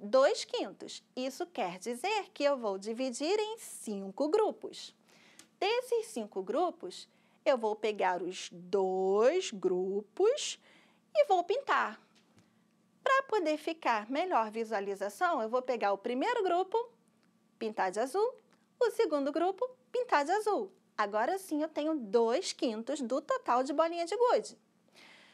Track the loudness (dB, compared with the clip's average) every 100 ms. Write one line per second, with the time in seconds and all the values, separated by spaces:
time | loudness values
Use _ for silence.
0 | 2 4 4 2 -4 -6 -6 -8 -14 -14
1 | -12 -6 -6 -6 -8 -4 -4 -6 -8 -6
2 | -2 -2 -4 -2 0 0 -2 -4 -6 -4
3 | -4 -2 0 0 -2 -6 -12 -12 -8 -6
4 | -6 -2 2 4 2 -2 -12 -14 -18 -20
5 | _ -20 -20 -20 -20 _ 0 0 0 -2
6 | -2 -8 -6 -6 -2 0 0 -2 -12 -12
7 | -18 _ _ _ 2 2 2 0 -2 2
8 | 0 0 -4 -6 -12 -14 -2 2 2 2
9 | 2 4 4 4 -2 -2 0 0 0 -4
10 | -4 2 2 2 -4 -8 -16 -20 _ _
11 | _ 2 4 4 2 -2 2 2 2 -4
12 | _ _ _ -20 _ _ _ _ _ _
13 | 2 2 2 0 0 -2 -4 -2 0 0
14 | 0 -2 2 0 0 -4 -2 -2 -2 -4
15 | -6 -2 0 0 0 -2 0 0 0 0
16 | -2 -2 0 0 2 2 2 -2 -4 _
17 | _ _ _ _ _ _ -6 -2 -2 0
18 | -2 0 0 -2 _ _ _ _ 0 2
19 | 2 2 0 0 0 0 -6 -6 _ -4
20 | 2 2 4 0 2 0 -2 -10 _ -4
21 | -2 0 0 -2 -4 -4 -2 -2 -2 -2
22 | 2 2 4 2 -2 -2 -2 -2 -4 -4
23 | -2 -2 -2 -2 2 2 2 2 0 0
24 | -4 2 4 4 0 -14 _ _ _ -20
25 | -20 -20 -20